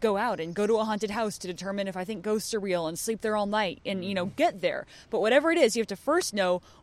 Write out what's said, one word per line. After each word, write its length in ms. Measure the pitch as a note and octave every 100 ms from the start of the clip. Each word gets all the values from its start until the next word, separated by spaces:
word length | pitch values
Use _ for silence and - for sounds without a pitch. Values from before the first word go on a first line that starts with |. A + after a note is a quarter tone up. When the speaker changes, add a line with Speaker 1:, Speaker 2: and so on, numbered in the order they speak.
Speaker 1:
go 160 | A3 G3
out 240 | A#3+ F3+
and 140 | E3
go 120 | E3+ G#3
to 100 | A3
a 60 |
haunted 260 | A3 G#3+ G#3+
house 280 | G#3 A3 -
to 80 | F3+
determine 400 | E3+ F3+ G3 G3
if 80 | F#3
I 80 |
think 180 | F3+ -
ghosts 300 | G3 G#3+ -
are 60 | A3
real 280 | G3 F3 D#3+
and 100 | E3+
sleep 220 | - A3+
there 160 | A3 G#3+
all 100 | G3+
night 340 | G#3 G3+ - -
and, 180 | F#3+
you 100 | F#3
know, 120 | F#3+ F3+
Speaker 2:
Mm-hmm. 80 | C#3
Speaker 1:
get 240 | D#4+ G#3
there. 260 | E3 C3 - - -
But 100 | G#3+
whatever 320 | G#3 C4 D#4+
it 60 | E4+
is, 180 | B3 A3+
you 40 |
have 60 | A3
to 80 | G3
first 380 | - E4+ -
know 280 | G#3 F#3 F3+ - -